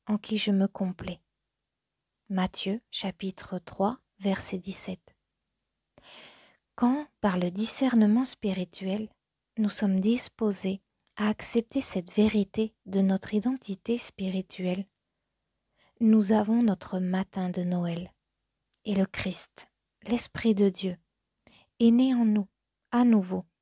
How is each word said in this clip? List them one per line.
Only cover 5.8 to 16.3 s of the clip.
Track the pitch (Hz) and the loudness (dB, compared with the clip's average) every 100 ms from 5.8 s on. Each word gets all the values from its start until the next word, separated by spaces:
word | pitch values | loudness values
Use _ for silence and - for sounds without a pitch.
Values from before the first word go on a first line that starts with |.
| _ _ - - - - _ _ _ | _ _ -20 -20 -20 -20 _ _ _
Quand, | - 240 277 294 _ | -2 0 0 -4 _
par | 208 180 | -2 0
le | 180 | -2
discernement | 185 220 - 262 233 214 226 | -2 -4 -2 2 4 4 4
spirituel, | 254 - 208 185 180 - 190 202 214 _ _ _ _ - | 0 -4 -4 -4 -6 -8 -6 -6 -8 _ _ _ _ -2
nous | 208 | -2
sommes | - 202 190 | 0 0 2
disposés | 196 240 - - 220 190 190 196 _ _ _ | 2 2 -2 -2 -2 -2 -4 -6 _ _ _
à | - 214 | -4 -2
accepter | 214 - 233 226 277 | -2 -2 -2 -2 -2
cette | - 190 175 | -2 -2 -2
vérité | - 214 214 196 - 220 - - | 2 2 2 0 -2 -4 -6 -4
de | 190 | 0
notre | 190 190 - | 2 0 -2
identité | 214 240 262 - 190 - 240 | -2 -2 -4 -6 -8 -4 -4
spirituelle, | - - 190 185 185 - 180 185 196 _ _ _ _ _ _ _ _ _ _ - | -6 -8 -6 -6 -8 -6 -4 -4 -6 _ _ _ _ _ _ _ _ _ _ 0
nous | 220 220 196 | 4 6 6